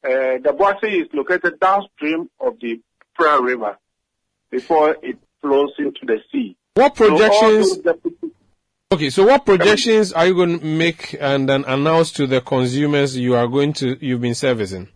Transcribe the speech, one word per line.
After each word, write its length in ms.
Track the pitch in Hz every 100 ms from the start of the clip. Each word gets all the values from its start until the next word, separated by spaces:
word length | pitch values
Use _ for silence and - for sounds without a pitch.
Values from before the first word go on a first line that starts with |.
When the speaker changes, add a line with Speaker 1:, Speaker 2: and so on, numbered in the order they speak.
Speaker 1:
Uh, 340 | 135 131 131 127
the 100 | 147 139
Boase 280 | 196 247
is 240 | 220 196 160
located 460 | - - 180 175 160
downstream 680 | 185 196 196 _ 151 160 170 _
of 200 | 269 117
the 220 | 120 117 _ _ _ -
Pra 260 | 160 147
River 360 | 123 127 107 101 _ _ _ _ _ _ _
before 440 | 127 - 160 151 156
it 160 | 135 120 _ _
flows 300 | 147 139 143 -
into 260 | 143 - 123
the 140 | 107 -
sea. 240 | 139 240 - _ -
Speaker 2:
What 200 | 269 -
Speaker 1:
So 160 | 220
all 60 | 196
Speaker 2:
projections? 520 | 214 208 220 214 190
Speaker 1:
those 80 | 180
deputies 520 | 175 165 - - - _ _ _ _ _ _
Speaker 2:
Okay, 160 | 180 147
so 160 | 127 196
what 200 | 269 269
projections 680 | 190 180 208 240 220 196
are 160 | 165 175
you 80 | 185
going 240 | 180 170
to 60 | 156
make 500 | 156 165 160 - 147
and 300 | 143 139 135
then 160 | 139 139
announce 460 | 131 147 165 160
to 160 | - 139
the 140 | 131
consumers 760 | - 131 127 131 147 147 143 131
you 180 | 123 123
are 120 | 120
going 240 | 135 143
to, 240 | 151 131 127 135
you've 140 | 123
been 160 | 120 117
servicing? 540 | 139 120 98 95 95